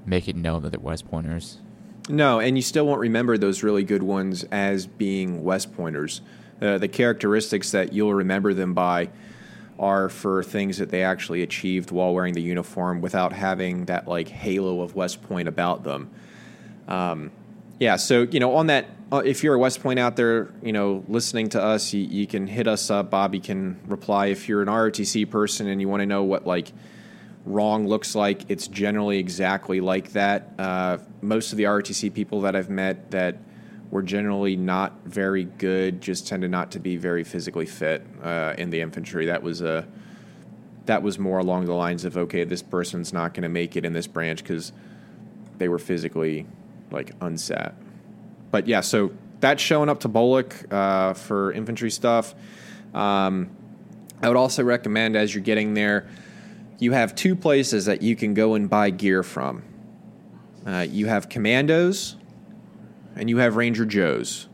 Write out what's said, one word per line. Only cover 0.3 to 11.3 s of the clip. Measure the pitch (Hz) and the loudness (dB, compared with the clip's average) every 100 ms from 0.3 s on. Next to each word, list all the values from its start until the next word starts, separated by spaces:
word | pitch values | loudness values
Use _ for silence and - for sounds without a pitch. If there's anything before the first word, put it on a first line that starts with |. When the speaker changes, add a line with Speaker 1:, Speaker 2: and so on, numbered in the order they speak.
| 82 | -4
Speaker 1:
known | 82 82 | -2 -2
that | 76 | -4
they're | - | -6
West | 69 80 - | -6 -8 -6
Pointers. | 82 80 85 - - - - - - - | -6 -4 -6 -8 -16 -20 -20 -20 -18 -2
Speaker 2:
No, | 147 143 117 | 4 6 6
and | 117 131 | 4 2
you | |
still | 123 156 147 | 2 2 2
won't | 123 | 2
remember | 117 113 120 113 | 2 2 2 4
those | 98 95 | 2 2
really | 107 101 | 2 2
good | 98 101 | 2 0
ones | 95 98 95 92 - | 2 0 -2 -4 -4
as | 101 98 98 92 | 0 0 0 -4
being | - 101 98 92 87 | -4 -2 0 -2 -2
West | 82 92 - - | -2 -2 -4 -6
Pointers. | 82 76 78 - - - - - | -6 -4 -6 -8 -14 -20 -20 -4
Uh, | 104 98 | 0 0
the | 95 | -2
characteristics | - 120 104 104 107 107 104 - | 2 2 2 2 2 2 -2 0
that | 101 90 | 0 0
you'll | 101 104 98 | 2 2 2
remember | 92 95 101 95 | 2 2 2 2
them | 92 | 0
by | 90 90 87 87 - - - - - - - | 0 2 2 -2 -8 -20 -20 -20 -20 -20 -2
are | 98 98 95 | 2 2 0
for | - 101 95 | -2 0 0
things | 90 107 98 92 | 0 -2 -2 -4
that | 90 | -2
they | 92 | 0
actually | 92 92 - | 0 0 -2